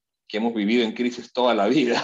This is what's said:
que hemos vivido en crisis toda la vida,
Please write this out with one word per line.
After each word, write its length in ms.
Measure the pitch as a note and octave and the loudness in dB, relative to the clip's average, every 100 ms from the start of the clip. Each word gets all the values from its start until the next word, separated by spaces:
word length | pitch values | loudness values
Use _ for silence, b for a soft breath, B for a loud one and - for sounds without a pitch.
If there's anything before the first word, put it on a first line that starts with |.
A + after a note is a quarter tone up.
| _ _ - | _ _ -10
que 100 | G#2+ | -4
hemos 140 | A#2 | -4
vivido 280 | A2+ G#2 A#2+ | -2 0 2
en 60 | A2 | 0
crisis 400 | G#2+ B2 A#2+ - | -2 -4 -6 -8
toda 220 | B2+ B2 | 0 0
la 140 | A2 G2+ | 2 2
vida, 340 | D3+ A#2+ A#2 | 2 2 -2